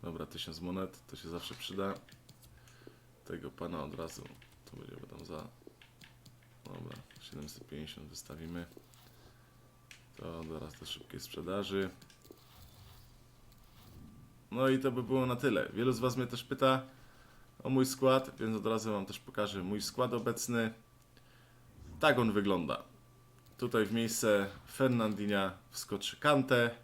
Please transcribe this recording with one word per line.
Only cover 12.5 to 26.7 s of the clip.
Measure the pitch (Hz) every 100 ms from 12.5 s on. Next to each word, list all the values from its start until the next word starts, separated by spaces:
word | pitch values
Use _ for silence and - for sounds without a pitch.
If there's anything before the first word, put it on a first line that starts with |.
| - - - - - - - - - - - - - - - - - - - -
No | 117 135
i | 131
to | 135
by | 123
było | 120 131 123
na | 123
tyle. | 135 98 -
Wielu | 98 127
z | 117
was | 127 123
mnie | 123
też | 123
pyta | - 131 135 131 131 - - - - - - -
o | -
mój | 131 131
skład, | - 131 131 131 -
więc | 110 110
od | 113
razu | 110 110
wam | 104 95
też | -
pokażę | - - 104 101
mój | 90 104
skład | 104 - 123
obecny. | 117 113 113 - 117 113 113 - - - - - - - - - - - -
Tak | 156 127
on | 113
wygląda. | 104 98 92 76 62 - - - - - - - -
Tutaj | 123 123 101
w |
miejsce | 113 113 - 113 104 98 95 -
Fernandinha | - 135 120 110 101 104 101 95 92 -
wskoczy | - - 101 - -
Kante. | 147 143 131 127 120